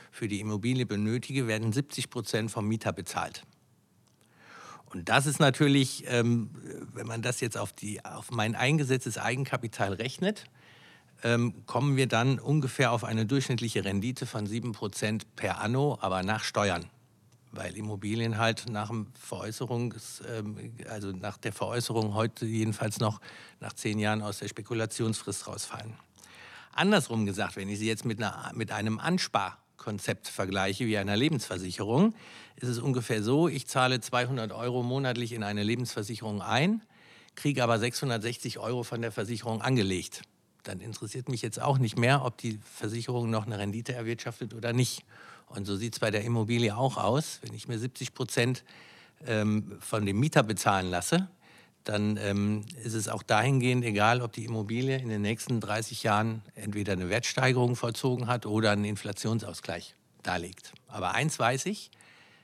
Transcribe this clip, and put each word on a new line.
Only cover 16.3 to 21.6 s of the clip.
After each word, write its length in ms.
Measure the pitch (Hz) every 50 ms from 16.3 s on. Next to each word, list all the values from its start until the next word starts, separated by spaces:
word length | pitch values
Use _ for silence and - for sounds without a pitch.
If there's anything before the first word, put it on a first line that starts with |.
| 110 110 -
Steuern. 420 | - - 110 104 98 87 87 85 - - _ _ _ _ _ _ _ - _ _ _
Weil 240 | - - - - -
Immobilien 600 | 110 107 107 104 98 104 101 113 117 113 113 110
halt 280 | 110 117 113 110 - - 120
nach 200 | 110 104 107 107
dem 180 | 117 110 101 - - - - -
Veräußerungs-, 920 | - - 123 110 - - 127 117 123 120 123 113 - 113 - - - - 123 117
ähm, 280 | 117 113 104 107 107 104 110 117 113 117 - -
also 220 | 110 104 98 98
nach 260 | 95 90 107 101 -
der 160 | - - 110 -
Veräußerung 600 | -